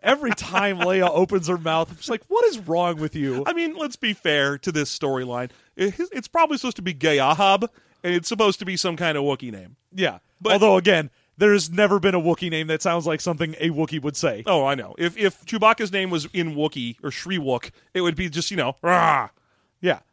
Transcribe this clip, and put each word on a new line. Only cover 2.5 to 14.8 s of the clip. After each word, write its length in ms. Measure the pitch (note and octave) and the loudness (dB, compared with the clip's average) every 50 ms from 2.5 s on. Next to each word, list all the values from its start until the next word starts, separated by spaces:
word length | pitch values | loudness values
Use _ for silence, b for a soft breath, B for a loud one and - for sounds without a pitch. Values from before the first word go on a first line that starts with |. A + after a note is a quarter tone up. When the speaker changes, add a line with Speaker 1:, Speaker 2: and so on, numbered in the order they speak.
| E4+ A3+ | 2 0
Speaker 1:
wrong 380 | F#3+ E3 E3 E3+ F3 F3 E3+ D#3 | -6 -2 0 0 2 0 0 -2
with 180 | D#3 D3+ - | -6 -6 -4
you?" 280 | D#3 C#3+ C3+ B2+ B2 C#3+ | -4 -2 -2 -2 -2 -2
Speaker 2:
I 80 | - E4 | -2 -2
mean, 220 | E4+ E4+ D#4+ D#4+ | -2 -2 -4 -4
let's 200 | F4 D#4 C#4+ A#3+ - | -6 -8 -8 -8 -4
be 160 | - A3+ G#3+ | -4 -4 -4
fair 440 | - _ E3+ D3+ D3 C#3 C#3 C#3+ C#3 | -2 _ 0 2 2 2 2 0 -4
to 120 | - F#3+ | -6 -4
this 260 | E3 D3+ D3 - - - | -2 -2 -2 -4 -4 -4
storyline. 520 | D#3+ C#3 C3+ C3 B2+ B2 A#2+ B2 B2 B2 b b b b b | -4 -2 -2 -2 -4 -4 -6 -6 -6 -8 b b b b b
It, 200 | - F#3 G3+ F#3+ - E4+ F4+ | -2 -2 -2 -2 -4 -8 -6
it's 160 | G#4 C4+ G#3+ - | -6 -12 -12 -4
probably 300 | _ E4+ E4 D#4 D4+ B3+ | _ 2 2 2 2 -4
supposed 200 | - B3+ - - | -4 -6 -8 -6
to 40 | |
be 120 | F3+ F#3 E3+ | -6 -8 -6
Gayahab, 720 | C3+ C3 D#3+ D3+ C#3 C3+ C#3 D#3 D#3 G3+ G3 G3 G3+ A3+ A3+ b b b b b b - | 0 0 2 4 4 4 4 4 4 4 4 4 4 0 -4 b b b b b b -4
and 100 | F3 F3+ | -2 -2
it's 140 | F3 E3+ - | -2 -2 -2
supposed 300 | A#3 G#3 A3 G#3 F#3+ - | 0 2 2 2 2 0
to 60 | G3+ | -4
be 120 | F3+ F#3 E3+ | -6 -4 -2
some 180 | - F#3 E3+ | -2 -4 -2
kind 220 | D3+ F3 E3 D3+ D3 | -2 -2 -2 0 0
of 60 | C#3 | 0
Wookiee 280 | C#3+ C#3 C3 C3 B2 | 0 -2 -2 -4 -12
name. 240 | G#2+ F#2+ F#2 F2+ B2 _ _ _ _ | -12 -12 -16 -20 -20 _ _ _ _
Speaker 1:
Yeah. 260 | F#3+ F#3 D3+ F#2+ F2 _ _ _ _ | -2 -2 -2 -2 -4 _ _ _ _
Speaker 2:
But 120 | F3+ A3 G#3+ | 0 2 4
Speaker 1:
Although, 240 | G3+ G3+ G#3+ G3 F#3 | 6 6 6 6 6
again, 320 | F3 G3 F#3+ E3 D3+ C#3+ _ _ _ _ _ - | 6 4 2 2 2 -4 _ _ _ _ _ 2
there 140 | F#3+ G#3 G3+ | 4 6 6
has 160 | G3+ D#3+ D#3 | 4 2 0
never 300 | E3+ F3 G#3+ G3+ G3 G3+ | 2 2 4 4 4 4
been 160 | E3 G3 F#3 | 2 2 2
a 40 | F3+ | 2
Wookiee 300 | D#3+ E3+ E3+ - F3+ F3 | 2 2 0 0 -2 -4
name 180 | D#3+ D#3 D#3+ D#3 | -4 -4 -2 -2
that 140 | D#3+ D#3 | -4 -2
sounds 240 | - F#3+ E3+ E3+ D#3+ E3+ | 0 -2 -2 0 0 -2
like 120 | D#3 D3+ | -4 -2
something 360 | - F3+ E3+ C#3+ E3 D#3 D#3+ - | -2 -4 -2 -2 -4 -6 -4 -2
a 100 | D3+ E3 | -2 -2
Wookiee 300 | D#3+ C#3+ D#3+ D3+ D3+ D#3 | 0 0 -2 -2 -4 -6
would 140 | B2+ D3+ C#3+ | -6 -6 -6
say. 280 | - - D3+ A2+ G2+ A#2 | -2 -2 -2 -2 -2 0
Speaker 2:
Oh, 200 | - F#3+ D#3+ C3+ | 2 2 2 4
I 100 | C3+ C#3 | 2 0
know. 200 | C3 | -2